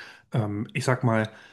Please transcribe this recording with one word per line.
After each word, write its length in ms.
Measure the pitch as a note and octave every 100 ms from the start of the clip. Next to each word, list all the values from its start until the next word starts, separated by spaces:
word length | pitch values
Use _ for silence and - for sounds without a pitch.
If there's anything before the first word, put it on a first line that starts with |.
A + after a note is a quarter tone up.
| - - _
ähm, 360 | C#3 G#2 G2+ G#2+
ich 100 | -
sag 200 | A#2 B2+
mal, 260 | B2 A2+ G#2+ - -